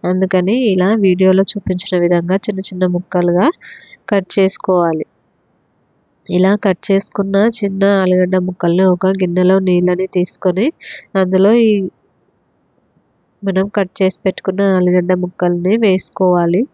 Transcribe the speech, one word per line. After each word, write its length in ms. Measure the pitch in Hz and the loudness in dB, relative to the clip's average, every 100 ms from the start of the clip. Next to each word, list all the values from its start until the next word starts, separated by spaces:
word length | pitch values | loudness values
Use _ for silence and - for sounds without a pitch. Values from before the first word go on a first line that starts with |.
| 175 | -2
అందుకని 460 | 185 185 185 180 240 247 | -2 0 0 0 0 0
ఇలా 160 | 185 185 220 | 0 0 2
వీడియోలో 400 | 196 180 190 190 196 | 0 2 2 2 0
చూపించిన 420 | 208 - 180 - 180 | -4 -6 -6 -4 0
విధంగా 340 | 175 175 170 196 - | 2 0 0 -4 -4
చిన్న 140 | 190 190 | -6 -6
చిన్న 160 | 180 185 175 | -4 -2 -2
ముక్కలుగా 500 | 180 190 175 175 226 - - - - - - | -4 -2 0 2 0 -2 -12 -20 -20 -20 -4
కట్ 180 | 202 185 - | -4 -2 0
చేసుకోవాలి. 680 | 190 - - 185 170 156 - _ _ _ _ _ _ _ _ _ _ _ _ 180 | 0 0 0 0 2 -2 -8 _ _ _ _ _ _ _ _ _ _ _ _ 0
ఇలా 160 | 185 208 202 | 0 2 0
కట్ 160 | 180 - | -2 -2
చేసుకున్న 560 | 196 202 - 196 196 220 226 | -2 -2 -6 -2 0 0 0
చిన్న 240 | 202 190 196 202 | -4 0 0 2
ఆలుగడ్డ 340 | 185 185 185 185 180 | 2 2 2 0 -2
ముక్కల్ని 360 | 180 175 175 190 180 | -4 0 2 2 2
ఒక 180 | 190 190 | 0 0
గిన్నెలో 360 | 185 175 180 190 190 | -2 0 2 2 2
నీళ్ళని 360 | 180 180 180 185 185 | 0 0 -2 -2 -2
తీసుకొని 500 | 180 - 185 175 247 - - - - 190 | -4 -2 -4 0 -2 -4 -18 -20 -8 -2
అందులో 300 | 185 185 196 233 226 | 0 2 4 4 4
ఈ 20 | 208 190 _ _ _ _ _ _ _ _ _ _ _ _ _ _ _ 196 | 2 -2 _ _ _ _ _ _ _ _ _ _ _ _ _ _ _ -4
మనం 180 | 185 202 - | -2 -2 -2
కట్ 180 | 185 - | -4 -2
చేసి 180 | 190 - 196 | -2 0 -4
పెట్టుకున్న 480 | 185 - 185 202 185 | -4 -6 -2 0 2
ఆలుగడ్డ 340 | 180 180 175 185 | 2 2 2 -2
ముక్కల్ని 500 | 180 - 180 175 175 220 226 | -2 -2 -2 0 0 2 2
వేసుకోవాలి. 760 | 190 - - 185 180 170 175 269 | 0 -2 -2 2 2 2 0 -2